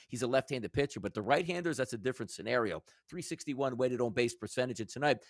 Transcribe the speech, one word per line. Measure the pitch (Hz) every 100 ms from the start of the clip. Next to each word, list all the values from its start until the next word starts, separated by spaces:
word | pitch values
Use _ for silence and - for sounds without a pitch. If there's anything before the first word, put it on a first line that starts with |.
| -
he's | 123
a | 123
left-handed | 131 - 131 107
pitcher. | - 143 -
But | 95 98
the |
right-handers, | 104 240 175 175 170 151
that's | 127 117
a |
different | 120 127 107
scenario. | - 101 123 110 80 - - -
Three | 175
sixty-one | - 160 - 131 135 123
weighted | 127 123
on | 120
base | 110 120 -
percentage. | 107 - 127 113
And | 107
tonight, | - 147 123 -